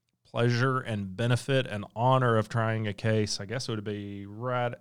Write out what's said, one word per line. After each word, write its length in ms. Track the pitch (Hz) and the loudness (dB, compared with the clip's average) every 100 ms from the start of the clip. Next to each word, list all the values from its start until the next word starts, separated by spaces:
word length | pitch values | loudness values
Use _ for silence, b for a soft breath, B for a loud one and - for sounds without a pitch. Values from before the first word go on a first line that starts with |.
| _ _ _ | _ _ _
pleasure 480 | - 120 120 131 131 | 0 2 4 2 0
and 360 | 120 107 98 92 | -2 -4 -4 -2
benefit 520 | 117 123 - 135 - | 0 0 2 0 0
and 160 | 104 101 | -4 -8
honor 420 | - 127 131 127 113 | 0 4 4 6 4
of 120 | 107 | 2
trying 400 | 117 110 110 110 | 0 0 0 -2
a 40 | |
case, 480 | 101 113 110 107 - | -2 0 2 2 -2
I 60 | 98 | -6
guess 220 | 117 131 | -6 -4
it 40 | |
would 120 | 110 | -6
be 420 | 104 104 101 101 98 | -4 -8 -8 -10 -12
right 480 | 104 123 123 123 120 | -8 -4 0 -2 -4